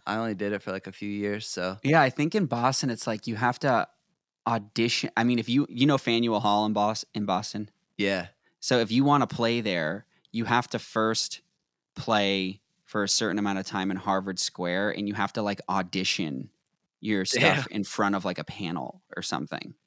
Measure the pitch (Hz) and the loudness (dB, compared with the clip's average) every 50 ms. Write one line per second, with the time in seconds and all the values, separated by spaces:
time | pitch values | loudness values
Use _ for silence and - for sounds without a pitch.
0 | - - 104 110 117 113 104 92 104 101 104 98 - 104 95 95 - 95 - - | -4 -4 -2 -2 0 -2 -2 -2 -2 -2 -2 -4 -4 -6 -6 -6 -8 -10 -12 -8
1 | 107 104 101 101 101 101 101 107 107 - - 92 90 92 95 - - 135 156 165 | -8 -6 -4 -2 -2 -2 -2 -2 -6 -8 -6 -4 -4 -4 -4 -2 0 4 6 6
2 | 139 131 - - 147 160 - 214 185 123 123 117 120 131 139 - - 131 113 - | 6 4 2 0 -2 0 2 0 0 0 0 2 2 2 2 2 -2 -2 -4 -4
3 | - 120 110 110 - 117 110 107 127 120 120 - - 139 123 107 - - _ _ | -4 -4 -4 -4 -4 -6 -4 0 0 0 0 2 0 2 2 2 2 -2 _ _
4 | _ _ _ _ _ _ _ _ - 113 117 110 101 107 - 117 113 117 - - | _ _ _ _ _ _ _ _ -2 -2 -2 -2 -2 -4 0 0 2 2 2 0
5 | - - - 110 117 123 123 117 110 120 120 143 143 - - 120 131 151 143 - | -2 -2 0 2 2 4 2 2 0 2 2 2 2 0 0 2 4 4 4 4
6 | - - 117 117 120 117 110 104 110 104 104 104 107 107 107 104 104 107 110 - | 4 2 2 2 2 2 2 2 2 4 4 4 4 2 2 2 2 2 0 -2
7 | - _ - 110 101 101 92 87 92 - - 101 107 104 _ _ _ _ _ - | -6 _ -6 -4 0 0 0 0 0 -4 -8 -8 -8 -8 _ _ _ _ _ -2
8 | 101 98 98 90 87 - _ _ _ _ _ _ - - 131 120 117 101 113 127 | 0 0 2 0 -2 -6 _ _ _ _ _ _ -2 2 4 4 4 4 2 2
9 | 139 143 143 139 127 - - - 117 113 117 120 107 107 90 85 78 78 90 107 | 4 6 4 4 2 0 0 0 0 2 2 0 0 0 0 0 0 -2 -4 -6
10 | - _ _ _ _ _ - 113 113 107 117 120 120 - - 113 - - - 113 | -10 _ _ _ _ _ -6 -4 0 2 2 2 2 0 -6 -6 -6 -2 0 2
11 | 110 110 110 - - - - - _ _ _ _ _ _ _ _ _ _ _ - | 2 2 2 0 -2 -4 -8 -12 _ _ _ _ _ _ _ _ _ _ _ -12
12 | - 120 113 104 101 98 98 98 95 92 95 - _ _ _ _ _ _ - 107 | -2 0 2 2 4 2 2 0 0 -2 -4 -8 _ _ _ _ _ _ -2 -2
13 | 101 98 - - 113 101 95 104 101 101 98 95 92 - - 98 95 98 92 95 | 0 2 2 2 2 0 0 0 0 0 -2 -2 -4 -4 -4 -4 -2 -2 -4 -4
14 | - 101 95 95 98 98 92 90 - - - - 90 87 90 95 101 104 - - | -2 0 0 0 0 -2 -4 -4 -4 -6 -4 -4 -4 -2 0 0 0 0 -2 -2
15 | 104 101 101 107 101 101 - 113 104 101 101 - - - - 98 92 87 - 95 | -4 -4 -2 -2 -4 -2 -2 -2 -2 -2 -4 -4 -4 -2 -2 -2 -2 -2 -4 -4
16 | 92 - - - 87 76 67 65 - - _ _ _ _ _ _ _ _ _ _ | -2 -2 -2 -2 -2 -4 -4 -8 -10 -12 _ _ _ _ _ _ _ _ _ _
17 | - 107 107 98 92 - - 120 - 160 143 143 131 - - 110 95 - - - | -4 -2 0 0 0 0 0 2 4 4 4 2 -2 -4 -4 -4 -4 -4 0 0
18 | 104 101 101 98 92 95 92 - 85 - - - 95 80 87 73 65 - - - | 2 2 2 0 -2 -2 -4 -4 -8 -10 -10 -8 -6 -6 -6 -6 -6 -8 -12 -16
19 | _ _ - - - - - 67 73 - - - - - - _ _ | _ _ -12 -8 -6 -4 -4 -4 -4 -6 -8 -10 -10 -12 -18 _ _